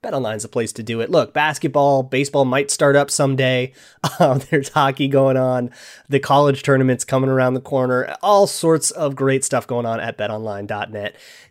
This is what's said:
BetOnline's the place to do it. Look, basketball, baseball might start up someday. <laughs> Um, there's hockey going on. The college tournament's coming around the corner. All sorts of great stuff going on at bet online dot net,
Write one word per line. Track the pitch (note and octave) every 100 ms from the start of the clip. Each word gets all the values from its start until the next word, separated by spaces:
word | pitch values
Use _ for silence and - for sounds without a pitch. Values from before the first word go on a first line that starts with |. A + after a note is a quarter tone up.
BetOnline's | - C#3 A#2 G#2+
the | A2
place | B2 A2+
to | -
do | A2 A2+
it. | A#2
Look, | D#3+ D3
basketball, | D3+ D3+ D3 D#3 C#3+ C#3+ C#3
baseball | C3 C3 C#3+ C#3+
might | C3 C3 C#3+
start | - D3
up | C#3+ C#3+
someday. | - C#3 C3+ C3 B2+ B2+ -
<laughs> | - _ - -
Um, | D#3+ C3 -
there's | D#3 C#3
hockey | - C#3 C3+ C#3
going | C3+ C3+ C3
on. | B2+ B2+ B2 - - - -
The | C3+
college | C#3 C#3+ D3 C3+
tournament's | - C3+ C3 B2
coming | - C3 C3
around | C3 B2+
the | B2+
corner. | C3 C#3 B2+ B2+ - -
All | F#3 G3+ G3
sorts | - E3 D#3+ -
of | - D3+ C#3
great | C3+ C3+
stuff | - B2+ -
going | A#2+ A#2+
on | A2+
at | A2+ A2
bet | G#2
online | G#2+ A2 G2+ G2+
dot | G#2 G#2+
net, | G#2+ G#2 - - - -